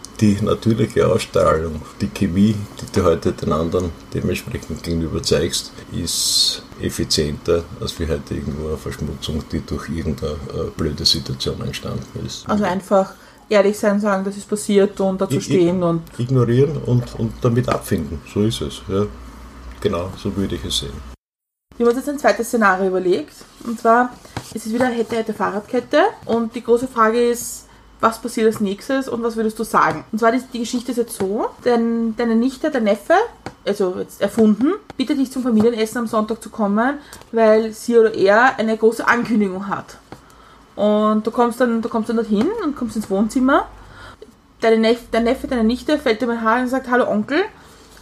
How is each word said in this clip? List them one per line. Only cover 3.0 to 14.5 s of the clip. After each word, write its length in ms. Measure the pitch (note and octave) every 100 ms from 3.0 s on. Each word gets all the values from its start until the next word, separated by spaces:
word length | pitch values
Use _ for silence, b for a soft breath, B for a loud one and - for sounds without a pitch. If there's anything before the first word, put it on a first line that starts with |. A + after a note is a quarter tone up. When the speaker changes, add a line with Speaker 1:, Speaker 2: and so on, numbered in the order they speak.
Speaker 1:
heute 280 | F2+ E2 F#2+
den 200 | - -
anderen 380 | D#2 E2 F2+ F2+ - -
dementsprechend 720 | - F2 F#2 - - - D2
gegenüber 400 | E2+ E2+ D#2+ D#2+
zeigst, 480 | - D2 D#2+ - - - B
ist 680 | F2 E2+ - - - - - - -
effizienter, 840 | - - E2 - D2 D2 - E2+ E2 -
als 200 | - -
wie 80 | D#2+
heute 280 | D2+ - D#2
irgendwo 320 | D2+ C#2+ D2+
eine 100 | D#2
Verschmutzung, 640 | D2 - D2+ D2 - D#2 C2+
die 100 | D#2+ -
durch 240 | D2 -
irgendeine, 440 | E2 D#2 C#2 D#2
äh, 360 | D2+ C#2+ E2 D#2+ -
blöde 280 | E2 C#2+ -
Situation 540 | D#2 C2 C2 - -
entstanden 600 | C2 - - - - -
ist. 240 | E2 - -
Speaker 2:
Also 180 | G#3 G3
einfach 480 | F#3+ - G3 F#3+ - B B -
ehrlich 260 | G#3 G3 G#3
sein, 220 | G#3+ G3+
sagen, 240 | G#3 G3
das 140 | G3 G3+
ist 120 |
passiert 500 | -